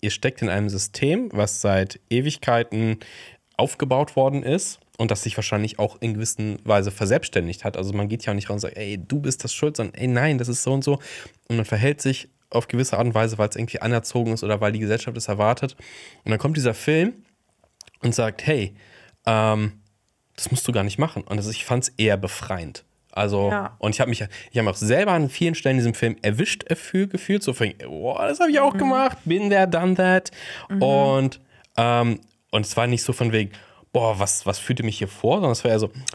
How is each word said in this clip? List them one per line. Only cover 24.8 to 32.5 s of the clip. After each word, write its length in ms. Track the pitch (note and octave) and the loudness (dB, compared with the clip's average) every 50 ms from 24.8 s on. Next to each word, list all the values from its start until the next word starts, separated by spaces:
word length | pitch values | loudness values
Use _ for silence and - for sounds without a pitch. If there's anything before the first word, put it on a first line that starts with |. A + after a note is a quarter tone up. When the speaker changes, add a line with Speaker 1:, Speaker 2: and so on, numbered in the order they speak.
| G#2 G#2+ A#2+ D#3+ G3+ G#3 | 0 2 2 2 4 2
Speaker 1:
an 180 | F3+ E3 D3+ C3 | 2 2 2 0
vielen 240 | - - F3 E3 E3 | 0 0 0 0 0
Stellen 220 | - - C#3 C3 | 0 0 0 2
in 40 | B2+ | 2
diesem 120 | A#2 A#2 A2 | 2 2 0
Film 220 | - - A2+ - - - | 0 -2 -2 -2 -2 -2
erwischt, 400 | G#2 G#2+ A2+ C3 - - - - - | -2 0 0 0 -2 -2 -6 -4 -6
äh, 40 | E3+ | -6
fühl-, 320 | - - - - F#3 G3 G3 | -6 -6 -4 0 0 0 0
gefühlt, 360 | - F3+ - - G3 G#3 G3+ | -2 -6 -2 0 -2 0 0
so 100 | - B2 | -2 -2
von, 180 | - A#2+ G2+ - - | 0 -2 -2 -2 -6
boah, 500 | - B1 D2 D#2 - B2 - - - - | -14 -12 -10 -6 -4 -4 -2 -2 -2 -2
das 120 | D4 D4 | 0 2
hab 100 | F4 D#4+ | 2 4
ich 100 | D4 D4 | 4 4
auch 140 | C#4 C#4+ - | 4 4 4
Speaker 2:
Mhm. 60 | - | 2
Speaker 1:
gemacht, 380 | D4 C4+ C4 C4 C4+ C4 C4 - - | 2 2 4 4 2 0 0 -2 -2
been 260 | D#3+ E3 G3 G#3 G3+ | -2 0 0 2 4
there, 160 | G3+ G3 F#3+ F3+ | 4 4 4 4
done 260 | E3+ E3 F3+ F#3 F#3 | 4 2 2 2 2
that. 360 | F3+ F#3 F#3 F#3 F#3 F#3 - - - - - - - - - | 4 4 6 4 4 2 0 -16 -16 -16 -14 -14 -14 -10 -6
Speaker 2:
Mhm. 120 | G3 G3 | 0 2
Speaker 1:
Und, 580 | F#3+ C3+ C#3 C#3 C#3 C#3 C3+ C3+ C3+ C3+ - - _ _ _ _ _ _ - - | 4 4 6 6 6 4 4 4 2 2 -2 -4 _ _ _ _ _ _ 0 0
ähm, 420 | A#2 A#2+ A#2+ A#2+ A#2+ A#2 A2+ - - _ _ _ _ | 2 4 4 4 4 2 0 -2 -6 _ _ _ _
und 160 | - | -2